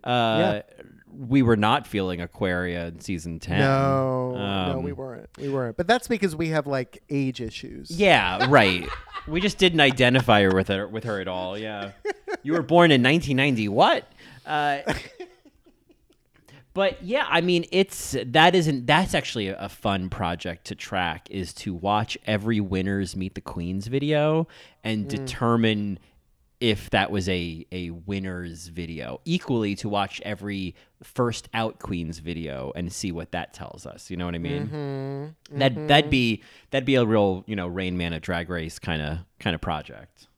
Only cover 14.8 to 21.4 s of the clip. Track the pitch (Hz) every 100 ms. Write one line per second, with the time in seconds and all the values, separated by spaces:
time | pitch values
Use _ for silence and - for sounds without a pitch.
14.8 | - - - 494 359 _ 294 _ _ _
15.8 | _ _ _ _ _ _ _ - _ 185
16.8 | 196 - 175 254 277 165 175 175 170 180
17.8 | 196 - - 131 123 127 170 180 160 139
18.8 | 120 151 185 175 - 120 98 95 98 -
19.8 | 107 98 90 - 87 85 90 85 - -
20.8 | - 98 87 80 - 98